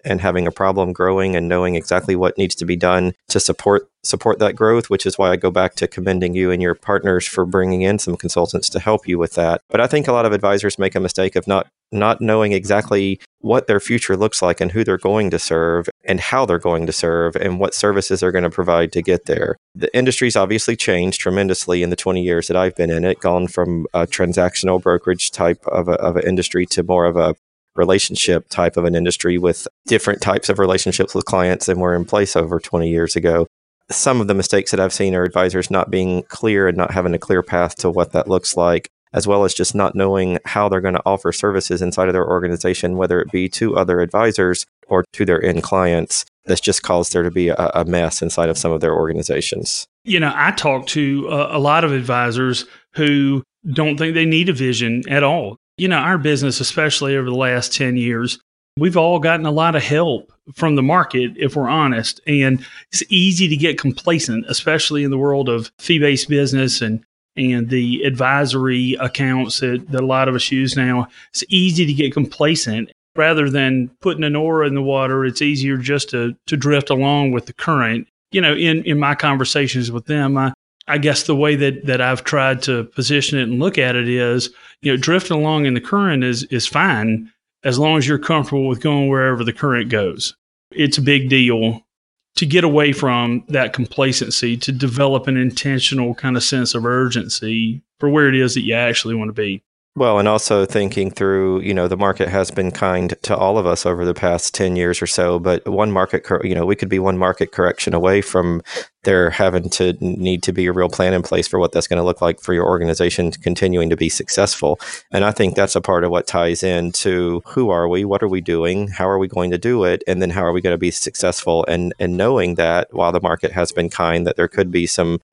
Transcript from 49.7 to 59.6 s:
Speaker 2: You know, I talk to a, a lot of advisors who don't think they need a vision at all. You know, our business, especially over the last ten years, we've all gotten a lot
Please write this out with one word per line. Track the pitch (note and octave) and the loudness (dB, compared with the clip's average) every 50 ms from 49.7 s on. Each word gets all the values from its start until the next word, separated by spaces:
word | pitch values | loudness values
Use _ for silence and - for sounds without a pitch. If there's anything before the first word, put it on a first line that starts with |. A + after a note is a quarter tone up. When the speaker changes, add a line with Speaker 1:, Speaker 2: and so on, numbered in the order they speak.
| - - - - _ _ - | -8 -8 -10 -14 _ _ -6
Speaker 2:
You | A3+ F#3+ F3 | -2 0 0
know, | D#3 C#3+ - | 0 0 0
I | D3 D3 E3+ | 0 0 0
talk | - - - D3+ C3+ C3 C3 - | 0 0 0 0 0 -2 -2 -4
to | - D3+ D3 C#3 C#3 C#3 C#3 - | -2 -2 0 0 0 -2 -2 -2
a, | D#3 C#3+ D3 - - | -2 -2 -2 -2 -2
a | D3+ | 0
lot | C#3 C#3+ D3+ E3 E3+ | 2 2 2 2 2
of | D3+ | 2
advisors | C#3 C3 B2 B2+ B2 A#2+ A#2+ A#2+ A2+ B2 C3 B2+ B2 - - - - - _ _ - | 0 -2 -2 -2 0 0 0 0 0 0 0 0 -2 -4 -6 -10 -16 -20 _ _ -4
who | - D3+ D3 C#3+ C#3+ C#3 C#3 C#3 C3+ - _ _ _ - E3+ | -2 0 2 2 2 2 2 0 -2 -4 _ _ _ -8 -6
don't | B2+ D#3 D#3 D#3 D3 | -2 -2 -2 -2 -2
think | D3 D#3+ D#3+ E3 | -2 -2 -2 0
they | E3 D#3+ | 0 0
need | D#3+ D#3+ D#3+ F3 F#3+ | 2 2 2 2 0
a | |
vision | E3 B2 C3+ B2+ B2 A2 A#2+ A2+ A#2 B2 - - | 0 0 0 0 0 0 -2 -2 -2 -4 -4 -2
at | C#3 C#3+ | 0 0
all. | C#3+ C#3 D#3+ F3 A#2+ G2 G#2+ - _ _ _ | 2 2 0 0 -4 -6 -10 -14 _ _ _
You | - F3+ | -4 -2
know, | F#3 F3 D3 | 0 0 0
our | C3 E3+ F#3 E3+ | 0 0 0 0
business, | C#3 D#3 D3 C3 C3+ C#3 A#2+ - | 2 0 0 2 0 0 -2 -2
especially | C3 - - D#3+ D#3 D3+ C#3+ - C#3+ C#3 C#3 | -4 -4 -2 -2 0 0 0 -2 -2 -2 -2
over | C3+ B2+ B2+ | -2 -2 -2
the | B2 | -2
last | B2+ C3 B2+ B2+ B2 A#2+ - | -2 0 0 0 0 -2 -2
ten | - - C#3 B2+ B2 | -2 -2 0 0 0
years, | B2+ A#2 A#2+ A#2 A2+ A#2+ A#2+ - - _ _ _ _ _ _ - | 0 0 0 -2 -2 -2 -4 -6 -8 _ _ _ _ _ _ -4
we've | C#3 D3+ F#3 E3+ | 0 0 2 4
all | F3 D#3+ E3+ F3 E3 | 4 4 4 2 2
gotten | D3 E3 E3 E3 D#3 | 2 0 0 0 0
a | D3+ | 0
lot | D3 D#3 | 0 2